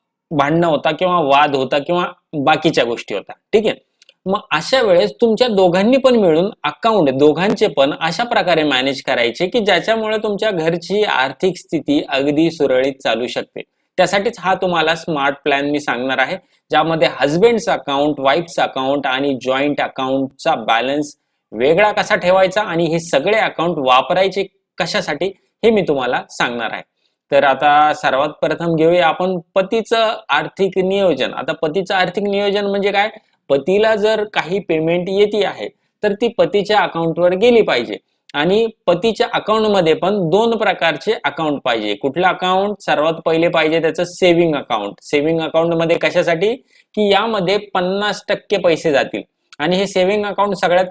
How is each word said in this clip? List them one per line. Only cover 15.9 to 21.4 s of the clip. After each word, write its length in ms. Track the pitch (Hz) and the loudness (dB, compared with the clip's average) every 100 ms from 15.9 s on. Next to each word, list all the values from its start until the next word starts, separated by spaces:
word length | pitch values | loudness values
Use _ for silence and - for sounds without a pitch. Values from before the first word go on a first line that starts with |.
| 120 131 127 | -4 -2 -2
आहे, 180 | 131 180 _ _ - | -2 -4 _ _ -2
ज्यामध्ये 380 | 151 160 165 160 | 0 2 2 0
हजबंड्स 560 | - 143 165 233 226 190 | 0 -2 4 2 2 -2
अकाउंट, 520 | 151 - 139 151 147 | -4 -2 -2 0 0
वाईफ्स 380 | 135 156 170 - | 0 0 -2 -2
अकाउंट 480 | 127 135 131 143 135 | -2 -2 -2 -2 -2
आणि 320 | 131 143 131 123 | -2 -2 -4 -2
जॉईंट 340 | 131 147 143 | -2 0 -2
अकाउंटचा 760 | 123 - 131 135 135 - 165 | -4 -4 -4 -2 -4 -4 -2
बॅलन्स 600 | 139 113 113 127 147 147 - _ _ | -2 0 0 0 -4 -6 -10 _ _